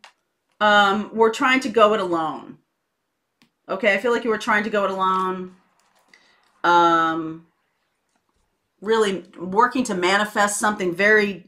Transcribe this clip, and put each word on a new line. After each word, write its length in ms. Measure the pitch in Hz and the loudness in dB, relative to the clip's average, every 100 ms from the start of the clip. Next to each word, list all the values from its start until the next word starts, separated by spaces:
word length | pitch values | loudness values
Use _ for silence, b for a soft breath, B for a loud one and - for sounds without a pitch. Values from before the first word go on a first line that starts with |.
| - _ _ _ _ - | -20 _ _ _ _ -2
um, 540 | 208 208 202 208 202 | 2 4 4 0 -4
were 180 | 220 220 | 2 2
trying 280 | 220 262 262 | 2 0 0
to 80 | 254 | 0
go 240 | 220 208 | 4 4
it 60 | 214 | 2
alone. 580 | 185 165 156 127 107 147 _ _ _ _ _ _ _ _ _ _ - | -2 -4 -4 -8 -16 -20 _ _ _ _ _ _ _ _ _ _ -10
Okay, 240 | 190 208 | -2 0
I 40 | 202 | 0
feel 140 | 240 | 0
like 120 | 233 | -2
you 60 | 233 | -2
were 80 | 214 | -4
trying 260 | 240 208 | -2 -2
to 60 | 208 | 0
go 140 | 208 | -2
it 80 | 196 | -2
alone. 640 | 190 185 185 185 185 185 _ _ _ _ _ _ b b b b - | -2 -2 0 -2 -6 -10 _ _ _ _ _ _ b b b b -6
Um, 840 | 170 170 170 165 165 165 160 165 170 _ _ _ _ _ _ _ _ _ _ _ _ _ | 2 4 4 2 0 -2 -8 -12 _ _ _ _ _ _ _ _ _ _ _ _ _ _
really 420 | 202 226 202 180 - - | -2 0 0 -4 -10 -14
working 440 | 185 196 247 262 | -4 2 2 0
to 100 | 247 | -4
manifest 680 | 185 180 202 208 220 208 - | -2 0 0 -2 -2 -2 0
something 340 | 214 208 180 | -4 -2 -6
very, 540 | 165 208 214 202 175 | 0 2 4 2 -6